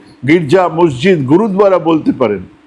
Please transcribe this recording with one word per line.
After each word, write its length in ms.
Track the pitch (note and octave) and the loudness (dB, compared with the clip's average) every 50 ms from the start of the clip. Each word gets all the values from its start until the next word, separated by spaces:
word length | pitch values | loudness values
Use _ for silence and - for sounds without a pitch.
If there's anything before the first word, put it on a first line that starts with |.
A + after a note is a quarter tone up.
| - - - _ - B2+ | -18 -20 -20 _ -2 0
গির্জা, 400 | D#3+ F3+ E3 B2+ D3+ F#3+ F3+ E3+ | 0 0 0 0 0 2 2 0
মসজিদ, 580 | D#3+ D#3+ F3 E3 C3+ B2 C3+ G3 F#3 D#3 C3 | 0 0 0 0 0 0 0 0 0 0 0
গুরুদ্বারা 520 | B2+ D3 F3 A3+ A3+ F#3 G3 G#3 G3 F#3 F3 | 2 2 2 2 0 0 0 2 2 2 0
বলতে 340 | - D#3+ E3 D3+ - C4+ - | 0 0 -2 -2 -2 -4 -4
পারেন। 280 | B2 B2+ G#2+ G#2 F#2+ F2+ - _ _ _ | -2 -2 -2 -4 -4 -10 -14 _ _ _